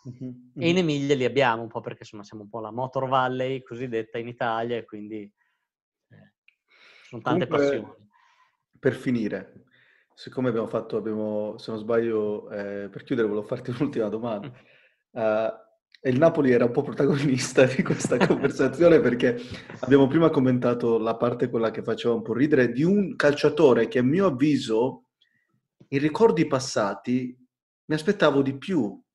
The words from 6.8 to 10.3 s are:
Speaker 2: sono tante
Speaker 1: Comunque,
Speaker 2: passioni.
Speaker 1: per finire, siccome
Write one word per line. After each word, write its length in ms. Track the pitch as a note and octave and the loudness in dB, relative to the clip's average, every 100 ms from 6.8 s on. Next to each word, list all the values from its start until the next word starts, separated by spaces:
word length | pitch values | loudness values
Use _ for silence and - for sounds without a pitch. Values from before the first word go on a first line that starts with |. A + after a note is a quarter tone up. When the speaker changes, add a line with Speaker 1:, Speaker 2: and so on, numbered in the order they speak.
| - - - | -20 -20 -18
Speaker 2:
sono 140 | A#2 | -8
tante 240 | B2 - - | -2 0 0
Speaker 1:
Comunque, 200 | C#3+ C#3+ | 0 0
Speaker 2:
passioni. 240 | B2+ G#2 - _ _ _ _ _ _ _ _ | -2 -6 -18 _ _ _ _ _ _ _ _
Speaker 1:
per 160 | C3+ | -4
finire, 680 | A2+ C3+ A#2+ G#2 F#2+ F#2 - _ _ _ _ _ | -2 -2 -2 -4 -6 -12 -20 _ _ _ _ _
siccome 340 | _ - | _ -14